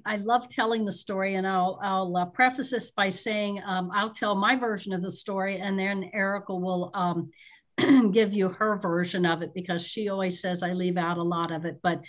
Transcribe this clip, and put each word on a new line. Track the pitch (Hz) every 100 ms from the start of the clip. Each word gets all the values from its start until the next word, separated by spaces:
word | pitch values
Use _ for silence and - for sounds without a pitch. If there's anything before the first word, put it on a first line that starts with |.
I | 208 214
love | 208 240 240
telling | - 226 226
the | 208
story, | - - 190 190 190
and | 190
I'll, | 190 185 185
I'll, | 202 190 185 180
uh, | 180
preface | - 254 254 254
this | 240 -
by | - 196
saying, | 185 233 214 208 202
um, | 196 185 180
I'll | 202 220
tell | - 214
my | 196 208 254
version | 240 202 208
of | 185
the | 190
story, | 175 - 196 190 185
and | 196 196
then | 196 196 180
Erica | 214 196 202 202
will, | 185 180 180 175
um, | 202 175 170 - - - - _ -
<clears throat> | 294 269 214
give | 208 208
you | 202 185
her | - 214 202
version | 185 170 175 190
of | 175 170
it, | 165
because | 185 180 170 -
she | - 208
always | 196 190 180
says | 185 175
I | 180
leave | 180 180 175
out | 170 170
a |
lot | 170 170 165
of | 160
it, | 170 143
but | 175 170